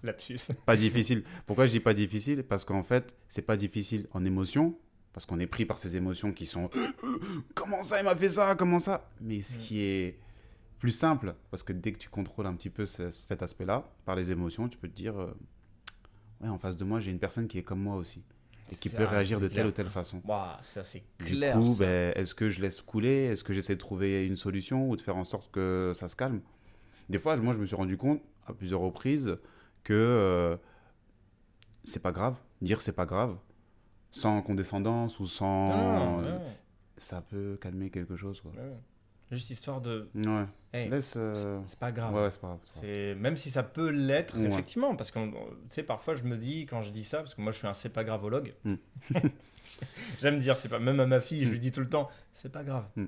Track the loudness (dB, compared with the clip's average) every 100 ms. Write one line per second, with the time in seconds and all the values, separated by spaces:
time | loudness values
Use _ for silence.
0 | -6 -6 -8 -10 -4 -2 4 6 8 6
1 | 4 2 0 -12 -2 6 6 8 4 4
2 | 4 0 0 -2 0 -2 0 -2 4 2
3 | 2 -14 -8 -6 0 0 2 -2 -2 -4
4 | -4 0 2 2 2 4 4 2 -14 _
5 | -20 -16 -6 -2 -2 -2 -2 -2 -2 -2
6 | -2 -2 -4 -2 -4 -2 -2 -2 -4 -4
7 | -6 -4 -4 -8 -6 -8 -4 -2 0 2
8 | 4 4 4 6 4 6 6 6 4 0
9 | -4 -12 -4 -4 -4 -8 -4 0 2 2
10 | -2 -6 -18 -20 -20 -20 -20 -2 0 4
11 | 4 2 0 -8 -10 -10 -6 -4 -4 -6
12 | -8 -6 -6 -4 -4 -4 -8 -6 -6 -4
13 | -6 -6 -4 -4 -4 -6 -2 -2 -2 -14
14 | -4 -2 0 0 -2 -2 -6 -6 -12 -8
15 | -6 -6 -8 -10 -16 -20 -20 -16 -16 -16
16 | -20 -20 -20 -8 -6 -4 -4 -4 -2 -2
17 | -2 -4 -4 -2 -4 -4 -6 -4 -2 -4
18 | -6 -12 -20 -20 _ -20 -14 -8 -6 0
19 | 2 4 2 2 2 2 0 0 -4 -4
20 | -6 -8 -4 -2 -2 -8 -12 -12 -10 -14
21 | -18 _ -4 0 4 6 6 6 4 4
22 | 2 2 -2 0 -2 0 -2 -4 -4 0
23 | 2 4 2 0 -2 -2 0 -2 -2 -2
24 | 2 2 0 0 -2 -4 -2 0 0 -2
25 | -2 -4 -2 -6 -6 -2 2 2 0 -2
26 | -6 -2 -2 -2 -6 -20 -20 -20 -20 -20
27 | -4 0 2 4 4 2 0 0 0 2
28 | 2 2 0 -20 -14 -10 -2 0 0 -2
29 | 0 0 0 -2 -6 -20 -20 _ 2 6
30 | 6 6 6 6 4 0 -6 -20 -20 _
31 | _ _ -20 _ _ _ -20 -18 -8 -4
32 | -2 0 0 -2 -12 _ 0 0 0 -2
33 | -2 0 0 -2 -14 -20 _ _ _ -20
34 | _ -2 2 2 2 0 0 0 2 2
35 | -2 -4 -4 0 2 2 4 4 4 4
36 | 2 0 -2 -4 -6 -12 _ _ _ -12
37 | -8 -8 -8 -8 -6 -8 -8 -6 -4 -4
38 | -6 -6 -8 -10 -12 -12 -12 -14 -18 _
39 | _ _ -10 -10 -8 -10 -8 -6 -4 -6
40 | -6 -2 0 0 -2 -8 -10 -6 -2 -2
41 | -2 -4 -2 -2 -4 -6 -8 -8 -6 -4
42 | -2 2 2 0 -10 -10 -14 -12 -8 -4
43 | -4 -2 -2 -2 -2 -2 -2 -2 0 2
44 | 4 2 2 0 2 2 0 0 0 0
45 | -4 -4 -4 -6 -12 -14 -10 -8 -4 -4
46 | -2 -2 0 -2 -2 -4 -4 -6 -6 -8
47 | -4 -4 -6 -4 -4 -2 -4 -6 -6 -4
48 | -4 -2 -2 -2 -4 -6 -4 -4 -6 -18
49 | -2 2 2 0 -20 -20 -20 -14 -14 -12
50 | -12 0 2 2 4 2 2 0 2 4
51 | 6 6 4 2 2 2 0 -2 0 0
52 | 0 -8 -20 -16 -12 -10 -4 -4 -4 -6